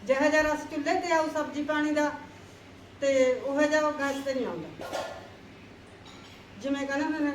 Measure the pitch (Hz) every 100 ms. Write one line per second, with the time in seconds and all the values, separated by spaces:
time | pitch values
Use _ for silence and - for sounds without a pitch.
0 | - 269 294 311 302 294 - 302 285 370
1 | 359 320 311 311 294 294 302 302 302 302
2 | 294 - - - - - - - - -
3 | 277 269 254 247 269 277 302 311 302 294
4 | 277 269 277 262 208 170 151 - - -
5 | - - - - - - - - - -
6 | - - - - - - 269 277 277 277
7 | 294 302 294